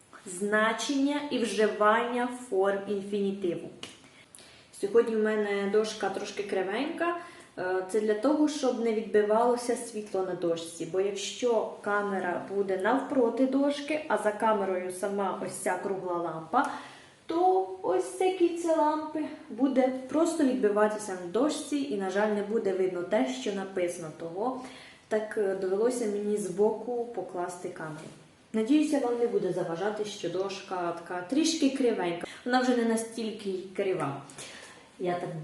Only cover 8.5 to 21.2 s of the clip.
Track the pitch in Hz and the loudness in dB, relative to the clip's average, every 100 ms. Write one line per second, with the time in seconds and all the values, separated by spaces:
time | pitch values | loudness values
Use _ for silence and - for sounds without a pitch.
8.5 | - 254 220 233 214 208 208 208 214 247 | 4 0 2 0 0 4 4 6 6 6
9.5 | 240 - 233 - 214 208 190 185 175 175 | 4 0 -2 -4 -8 -4 -2 -2 0 0
10.5 | 165 - - 160 185 202 196 - - 247 | 0 -4 -8 -2 0 0 -2 -6 0 2
11.5 | 220 - - 208 202 202 190 180 170 - | 2 0 -4 0 0 0 0 -2 -4 -2
12.5 | 196 196 185 208 269 - 262 226 247 262 | -2 0 2 2 2 2 2 2 4 2
13.5 | 277 285 285 - 311 - 208 208 208 226 | 4 2 0 -4 -4 0 0 0 2 2
14.5 | 208 190 180 180 180 202 202 185 185 180 | 2 2 -2 -4 -4 -4 -2 -2 -2 -6
15.5 | - 202 180 196 185 180 175 170 160 160 | -4 -2 -2 -2 -4 -2 -2 -2 -6 0
16.5 | 247 277 - - - - - - 330 370 | 0 0 -4 -12 -18 -20 -20 -4 2 4
17.5 | 381 381 381 339 370 - - 370 370 339 | 4 0 -4 0 0 0 0 0 4 2
18.5 | 339 330 320 302 302 311 311 277 - - | 2 2 4 4 2 -2 -4 -6 -8 -12
19.5 | 220 269 247 254 262 - 294 339 330 269 | 0 4 4 4 0 -2 2 2 4 2
20.5 | 196 202 208 214 214 - 180 | 4 2 4 2 2 -6 -8